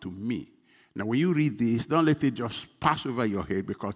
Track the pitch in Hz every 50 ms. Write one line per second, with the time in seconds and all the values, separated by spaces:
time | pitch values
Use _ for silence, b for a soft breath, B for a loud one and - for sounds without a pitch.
0 | - 95 90 95 104 117 120 87 - - _ _ b b b b b b b -
1 | 101 107 120 135 165 185 170 151 151 143 104 104 117 117 117 113 - - 151 165
2 | 165 156 151 - 147 135 117 120 120 110 - - - - _ - - 156 - -
3 | - 139 120 123 120 107 98 98 87 78 98 95 98 - 101 - - 101 101